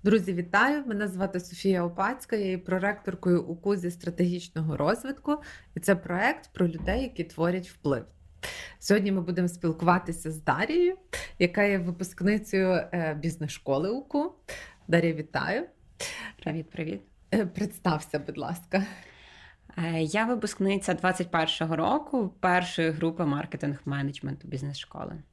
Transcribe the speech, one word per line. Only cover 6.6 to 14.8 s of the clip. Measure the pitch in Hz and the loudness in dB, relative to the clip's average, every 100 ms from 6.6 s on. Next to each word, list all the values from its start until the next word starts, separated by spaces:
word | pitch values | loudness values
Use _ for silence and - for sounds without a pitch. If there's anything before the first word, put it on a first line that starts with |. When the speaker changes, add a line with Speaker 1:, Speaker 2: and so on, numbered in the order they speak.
| 175 | 0
Speaker 1:
людей, | 160 156 220 | 0 -2 0
які | 262 - | -2 -6
творять | 165 - 165 180 180 | -8 0 0 0 -4
вплив. | - 147 127 107 - - - - - - - | -4 0 0 -2 -20 -20 -12 -10 -10 -14 -10
Сьогодні | - 202 196 | 2 4 4
ми | 190 | 0
будемо | 175 180 180 | 0 0 0
спілкуватися | 175 165 160 170 180 175 165 160 | 0 -2 2 4 4 2 -8 -6
з | 156 | -4
Дарією, | - 139 220 330 349 381 - - - - | 0 0 2 2 2 0 -8 -10 -10 0
яка | 175 190 | 2 4
є | 202 196 | 4 4
випускницею, | 175 175 180 - 180 214 214 190 185 | 0 -4 -6 0 2 2 0 2 4
е, | 175 - 180 160 151 | 2 2 -2 0 0
бізнес-школи | 165 165 151 - - 139 180 | -4 -2 -6 -6 0 0 0
уку. | 247 277 294 330 - - - - - | -2 -2 -2 -2 -6 -14 -14 -14 -18